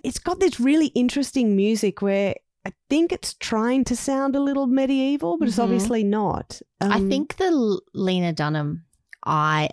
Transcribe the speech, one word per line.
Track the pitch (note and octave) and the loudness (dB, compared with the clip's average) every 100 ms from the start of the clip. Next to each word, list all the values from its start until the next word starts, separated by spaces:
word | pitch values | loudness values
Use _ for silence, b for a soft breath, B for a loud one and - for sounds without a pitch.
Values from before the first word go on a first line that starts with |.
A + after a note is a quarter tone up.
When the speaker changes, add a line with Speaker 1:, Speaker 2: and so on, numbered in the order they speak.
Speaker 1:
it's | C4 - | -4 -6
got | - F#4 | -6 0
this | F#4 - | 0 2
really | B3+ D#4 D#4 | 2 4 2
interesting | - B3 C#4+ C4 C4+ A3+ G3 | 2 0 0 -2 0 2 4
music | G#3 A3 G#3 - | 2 2 0 0
where | G3+ G3 G3 - - _ G3 | 0 0 0 -4 -10 _ -16
I | - - | -16 -2
think | C#4+ E4+ | 0 0
it's | F4+ - | -2 -8
trying | - - A3 A#3 C4 | -10 -4 -2 2 2
to | B3 A#3+ | 0 -2
sound | - C4+ C#4 C#4 | -2 -2 0 0
a | |
little | C#4 C#4 C4+ | 0 0 0
medieval, | C4 C4+ C4+ C4+ C#4+ E4+ E4+ | 2 2 0 0 0 -2 -2
but | C4 | 0
it's | F#3 | 0
Speaker 2:
Mm-hmm. | |
Speaker 1:
obviously | A#3 A#3 G#3+ A3+ | 2 2 0 0
not. | G3+ G#3 G3+ - - - - _ | 0 0 0 -4 -8 -16 -20 _
Speaker 2:
I | G3+ G#3 | 0 0
Speaker 1:
Um, | G3 | 2
Speaker 2:
think | G3 D4 - | 0 -2 -2
the | |
L-, | F#4 D#4 A3 F#3+ - | 0 2 0 -2 -4
Lena | - F#3+ F#3 F3 | -4 -2 0 0
Dunham | D#3 D3+ D3+ D3 E3 - _ _ - - | -2 -2 -2 -4 -6 -12 _ _ -12 -4
eye | D#3 D3+ D3+ D3+ | 0 0 0 0